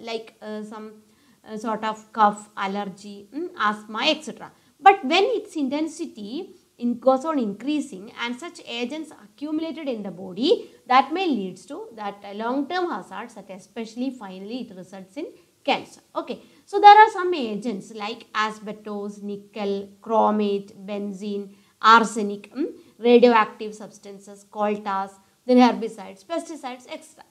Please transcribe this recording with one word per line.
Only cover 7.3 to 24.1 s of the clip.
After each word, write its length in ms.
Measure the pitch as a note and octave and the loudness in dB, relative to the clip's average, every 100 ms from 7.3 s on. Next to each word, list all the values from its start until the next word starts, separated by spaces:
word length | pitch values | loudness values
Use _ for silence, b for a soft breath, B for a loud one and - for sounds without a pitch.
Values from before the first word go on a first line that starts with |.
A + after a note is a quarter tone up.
| D4+ | -2
increasing 760 | G#3 G3 C4 D4+ - F#3 G#3+ - | -2 -4 -4 -4 -4 -12 -14 -10
and 180 | A#3+ B3 | -8 -8
such 220 | E4+ E4+ - | -12 -14 -12
agents 460 | A#3 A#3+ D#4 D4+ | -8 -6 -8 -12
accumulated 800 | - G#3 _ D4 D#4 D#4+ D#4 C#4+ | -16 -20 _ -8 -6 -6 -6 -8
in 120 | A3+ | -8
the 100 | G3 | -8
body, 600 | E3+ F#3 F3+ D4 A#4+ - - - | -12 -12 -4 0 0 -2 -14 2
that 240 | B3+ C4 | 4 4
may 160 | E4 F#4 | 0 -2
leads 380 | A3+ F#3 E3+ - | -2 -4 -10 -14
to 220 | D#4 A4 | -14 -14
that, 300 | A3+ G3+ G3+ | -12 -12 -12
uh, 100 | G3+ | -14
long-term 560 | G3+ A#3 C4+ C#4+ F4+ F4 | -8 -4 -4 -2 -4 -4
hazards 440 | G#3+ - F#3+ A#3+ G#3 | -4 -8 -12 -12 -16
that 140 | F#3 | -18
especially 640 | F#3+ - A#3+ G#3+ A#3 C4 | -18 -14 -12 -10 -6 -6
finally 500 | B3+ G3 F#3 G3+ B3 | -6 -12 -12 -10 -10
it 140 | A3 F#3 | -10 -14
results 420 | F3+ G3 F#3 C#4+ | -16 -18 -16 -12
in 80 | G4+ b b _ - | -12 b b _ -2
cancer. 340 | F#3+ - - _ D#4 | -2 -4 -20 _ -10
Okay. 260 | - A3+ b b - | -8 -12 b b -6
So 140 | G4+ | 8
there 180 | G4+ G#4 | 12 12
are 120 | G#4+ | 10
some 240 | G4 F4+ | 6 -2
agents 580 | F4 A3+ G3+ A#3+ F#3+ - | -2 -2 -4 -4 -6 -10
like 340 | A3 G#3 A#3+ - | -12 -10 -10 -6
asbestos, 880 | G#3+ G#3+ G#3+ G#3+ G#3+ G#3+ G#3 G#3 G3+ | -2 -2 -4 -10 -12 -8 -8 -8 -8
nickel, 680 | G3+ G3+ - A3+ G3+ G3 G3+ - | -10 -10 -10 -6 -2 -2 -6 -14
chromate, 720 | A3 A3 G#3+ G#3+ G#3 G3+ G3+ - F#3+ | 0 4 4 4 2 0 -4 -14 -10
benzene, 680 | G3+ G3+ F#3 G#3 G3+ G3+ b b _ | -8 -8 -8 -8 -8 -8 b b _
arsenic, 720 | A3 A3+ G#3 A#3 G3+ G3+ - A#3+ | 8 8 8 0 -4 -4 -10 -6
mm, 120 | F#4+ B B - | -6 B B 0
radioactive 800 | A#3 A#3+ B3 A3+ G#3 - G#3+ G3+ | 6 8 10 6 4 -2 -12 -12
substances, 720 | G3+ - G3+ | -16 -18 -20